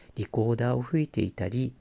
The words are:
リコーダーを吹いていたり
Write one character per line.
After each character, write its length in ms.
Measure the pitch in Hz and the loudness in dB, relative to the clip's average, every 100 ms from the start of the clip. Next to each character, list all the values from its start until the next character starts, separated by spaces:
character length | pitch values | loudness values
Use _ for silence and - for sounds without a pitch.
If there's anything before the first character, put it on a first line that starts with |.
| - | -12
リ 100 | - | -8
コ 280 | 104 - 113 | -4 0 2
ー 40 | 113 | 2
ダ 180 | 120 | 2
ー 40 | 127 | 0
を 20 | |
吹 240 | 123 165 | 0 0
い 20 | 151 | 0
て 160 | - | 0
い 80 | 92 | -2
た 180 | - 95 | -2 -4
り 260 | 120 123 - | -2 -4 -6